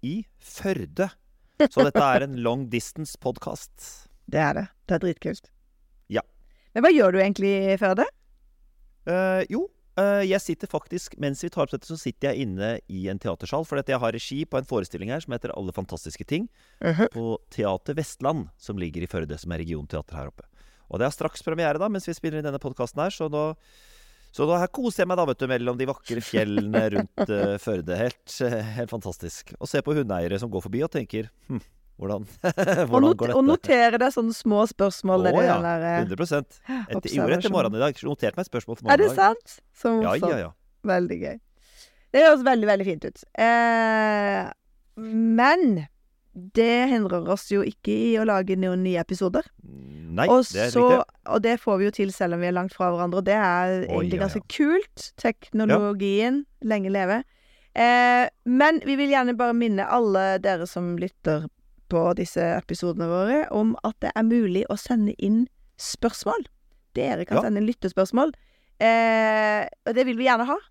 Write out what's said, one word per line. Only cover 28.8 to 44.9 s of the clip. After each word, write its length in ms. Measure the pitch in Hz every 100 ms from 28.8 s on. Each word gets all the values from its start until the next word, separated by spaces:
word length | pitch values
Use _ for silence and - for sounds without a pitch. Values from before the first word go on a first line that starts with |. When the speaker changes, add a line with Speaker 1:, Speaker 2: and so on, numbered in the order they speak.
| 117
Speaker 1:
fantastisk. 600 | 117 98 90 85 - - -
Og 80 | -
se 160 | -
på 80 | 139 151
hundeeiere 400 | 123 92 85 98
som 160 | 120
går 80 | 95 95
forbi 140 | 110 156
og 40 |
tenker, 320 | 156 113 110 107 _ _
«Hm, 80 | 120 - _ _ _
hvordan, 220 | 98 101 104 - 185 165
<laughs> 320 | 190 185 151
hvordan 60 |
Speaker 2:
Og 80 | 254
not-, 120 | 277 349
Speaker 1:
går 60 | 240
dette?» 80 | 254
Speaker 2:
og 80 |
notere 540 | 269 339 - 254 233 233
deg 120 | 247
sånne 180 | 262 226
små 300 | 226 233 208 220
spørsmål 500 | - 196 - 190 185
Speaker 1:
Å 40 | 185
Speaker 2:
nedi 160 | 180
Speaker 1:
ja, 120 | 254 -
Speaker 2:
den 80 | 170
der, 160 | 170
eh, 140 | 165 170
Speaker 1:
hundre 160 | - 92
prosent. 320 | 170 147 139 -
Et, 140 | -
jeg 80 | 262 214
gjorde 100 | -
Speaker 2:
observasjon. 380 | - 139 127 175
Speaker 1:
etter 160 | 180
morgenen 240 | 190 117 107
i 60 |
dag, 180 | 139 139 135
noterte 320 | 143 113 -
meg 60 | 185
spørsmål 300 | 123 - 117
for 80 | 123
Speaker 2:
Er 80 | 285
det 60 | 403
Speaker 1:
morgenen 20 |
i 220 | 269 392
dag. 80 | 453
Speaker 2:
sant? 180 | - - _ _
Så 160 | 233 226
Speaker 1:
Ja, 140 | 220
Speaker 2:
morsomt. 160 | 110 180
Speaker 1:
ja, 80 | 143
ja. 120 | 82 - _ _
Speaker 2:
Veldig 340 | 208 180 175 -
gøy. 140 | - 226 _ _ _ - - _ _
Det 80 | 262
høres 220 | 311 285 254
veldig, 240 | 247 208
veldig 160 | 202 196
fint 180 | 160
ut. 200 | - - -
Eh, 1160 | - 226 233 233 226 226 220 214 208 202 196 185 - _ _ _